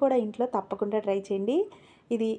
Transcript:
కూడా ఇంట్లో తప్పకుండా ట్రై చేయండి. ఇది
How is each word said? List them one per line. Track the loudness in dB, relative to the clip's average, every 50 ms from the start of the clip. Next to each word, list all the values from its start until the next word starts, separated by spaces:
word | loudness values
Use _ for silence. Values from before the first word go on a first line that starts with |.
కూడా | 2 4 4 2 0
ఇంట్లో | 0 -2 -2 -2 0 0
తప్పకుండా | -4 -2 -4 -4 -2 -2 0 0 0 0
ట్రై | 0 -2 -2 -2 -2
చేయండి. | -2 -2 0 0 0 0 0 -2 -6 -20 -20 -20 -20 _ _ -4
ఇది | -2 0 0 -2 -2